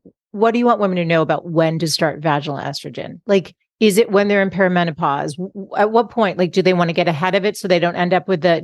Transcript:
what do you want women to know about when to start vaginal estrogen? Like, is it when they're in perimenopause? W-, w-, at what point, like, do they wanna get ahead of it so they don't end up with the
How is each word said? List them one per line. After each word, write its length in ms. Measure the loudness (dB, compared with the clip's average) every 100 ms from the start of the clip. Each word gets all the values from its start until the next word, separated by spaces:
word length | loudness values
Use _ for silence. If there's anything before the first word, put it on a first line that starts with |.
| -20 _ _
what 220 | 0 0
do 80 | 2
you 60 | 2
want 120 | 2
women 180 | 0 0
to 60 |
know 180 | 0 0
about 280 | 2 -2 -2
when 300 | 0 0 0
to 80 | -4
start 320 | -2 -2 -2
vaginal 360 | -2 -2 -2 -8
estrogen? 580 | -8 -10 -12 -12 -12 -12 0
Like, 300 | 0 0 -10 _ _
is 180 | 2 4
it 140 | 2
when 160 | 2 2
they're 140 | 2
in 80 | 0
perimenopause? 840 | 0 0 2 0 -2 -2 -2 -4 -8
W-, 140 | -12
w-, 180 | -12 -8 -2
at 140 | 2
what 200 | 2 0
point, 280 | 0 -2 0
like, 140 | 0
do 100 | 2
they 120 | 2
wanna 180 | 2 2
get 160 | 0 0
ahead 260 | 0 0
of 100 | 0
it 120 | -2 -4
so 100 | 0
they 140 | 2
don't 160 | 2 0
end 180 | 0
up 140 | 0 0
with 140 | 0
the 200 | 2 0